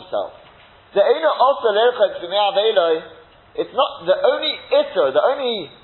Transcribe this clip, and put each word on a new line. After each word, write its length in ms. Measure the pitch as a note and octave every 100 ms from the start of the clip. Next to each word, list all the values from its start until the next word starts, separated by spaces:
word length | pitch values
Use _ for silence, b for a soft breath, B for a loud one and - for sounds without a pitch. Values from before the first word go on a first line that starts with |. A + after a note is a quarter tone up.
himself. 320 | A#2 G#2 F#2 - - - _ _ _
The 140 | F#3+ G3+
Eino 240 | C#4+ D#4
Osa 400 | - B3 C#4 A3+
Lerchot 480 | G3+ A#3+ B3 F#3+ -
B'mei 240 | E3+ G3+ G3+
Aveloi, 440 | F#3+ A3 G3+ E3+ D#3+ E3+ - - _ _ -
it's 80 | E3+
not, 200 | G#3+ C#4+ - E3+
the 80 | F#3
only 340 | G#3 D4 D4+ - -
Isser, 400 | C#4 D4 F#3+ C#3
the 80 | C3
only, 480 | G#3 C#4+ B3+ A3 C#3+ -